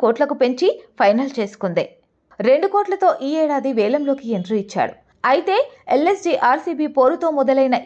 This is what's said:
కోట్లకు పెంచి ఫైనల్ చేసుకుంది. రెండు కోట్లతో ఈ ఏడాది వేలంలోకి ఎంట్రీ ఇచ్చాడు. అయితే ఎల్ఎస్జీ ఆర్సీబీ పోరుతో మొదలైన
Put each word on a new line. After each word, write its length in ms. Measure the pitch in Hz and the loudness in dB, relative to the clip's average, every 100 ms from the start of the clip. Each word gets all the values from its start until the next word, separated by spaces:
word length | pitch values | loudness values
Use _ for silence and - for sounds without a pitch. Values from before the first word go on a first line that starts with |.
కోట్లకు 320 | 226 233 285 285 | 0 0 -2 0
పెంచి 260 | 247 247 370 587 - - | -2 0 -2 -2 -8 0
ఫైనల్ 320 | 202 220 269 254 | 2 2 -2 -4
చేసుకుంది. 460 | 202 - 190 170 - _ _ _ _ - 214 | -8 -6 -4 -4 -6 _ _ _ _ -4 2
రెండు 200 | 285 392 403 | 2 2 0
కోట్లతో 340 | 403 381 370 - 269 | -2 2 2 0 -2
ఈ 20 | 320 | 0
ఏడాది 320 | 302 285 254 226 | 0 0 -2 0
వేలంలోకి 500 | 208 285 277 277 233 202 | 0 0 0 -2 -2 -4
ఎంట్రీ 220 | 180 214 196 | -2 -4 -4
ఇచ్చాడు. 300 | 180 117 - _ - 247 | -4 -4 -6 _ -4 0
అయితే 260 | 294 349 403 571 - - 254 | 0 2 0 -2 -6 -2 2
ఎల్ఎస్జీ 380 | 330 392 339 - 240 | 2 0 -2 0 2
ఆర్సీబీ 360 | 294 349 294 302 269 | 0 -2 -4 -2 2
పోరుతో 300 | 254 339 330 294 | 2 2 -2 0
మొదలైన 360 | 262 269 262 254 | 2 2 2 0